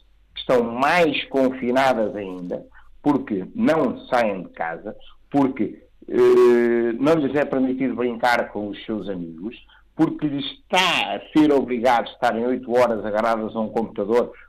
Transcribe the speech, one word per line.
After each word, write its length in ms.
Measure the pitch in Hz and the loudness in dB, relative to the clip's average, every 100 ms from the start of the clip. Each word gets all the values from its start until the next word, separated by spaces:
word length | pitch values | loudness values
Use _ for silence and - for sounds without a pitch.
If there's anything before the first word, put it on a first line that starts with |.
| _ _ _ | _ _ _
que 60 | - | -12
estão 240 | - 127 | 0 2
mais 600 | 117 117 143 175 160 135 - | 2 -2 0 2 2 0 -4
confinadas 920 | 135 131 131 117 131 135 113 104 101 | 0 0 0 0 2 2 2 -2 -4
ainda, 500 | 95 90 90 - - - - - | -10 -10 -8 -10 -12 -20 -20 -4
porque 420 | 147 143 - 98 90 - | 0 0 -2 -6 -6 -2
não 440 | 123 160 127 90 - | 0 2 0 -4 -2
saem 340 | 127 110 95 | 0 0 -2
de 80 | - | -10
casa, 460 | - 82 82 104 - - - _ | -8 -8 -8 -12 -16 -20 -20 _
porque, 540 | 143 131 - 95 - _ _ - | 0 0 0 -6 -6 _ _ -6
eh, 840 | 120 123 123 123 120 120 117 117 117 | 2 6 8 6 6 4 2 0 0
não 140 | 139 165 | 2 2
lhes 200 | 135 143 | 2 0
é 100 | 139 | -2
permitido 500 | 135 131 127 135 113 | 0 0 0 -4 -2
brincar 540 | 123 113 123 117 110 | -4 -2 0 0 -2
com 160 | 101 104 | -6 -8
os 140 | 98 - | -10 -8
seus 220 | 107 95 | -8 -6
amigos, 480 | 90 85 80 101 120 - _ _ - | -10 -10 -12 -12 -14 -20 _ _ -2
porque 320 | 160 - 151 | -2 0 -4
lhes 180 | 139 135 | -4 -8
está 720 | - _ 185 185 143 101 101 | -12 _ 0 2 0 -2 -6
a 60 | - | 0
ser 200 | 156 151 | 2 4
obrigado 560 | 139 120 123 123 120 110 | 4 0 0 2 2 0
a 40 | |
estarem 340 | - 120 113 123 | -2 -2 0 -2
oito 260 | 127 113 120 | -4 0 2
horas 300 | 120 110 104 | 2 0 -2
agarradas 500 | 104 113 113 110 113 | -2 0 -2 -2 -4
a 40 | |
um 100 | 110 | -4
computador, 640 | 117 110 - 101 120 - - | -4 -4 -6 0 0 0 -8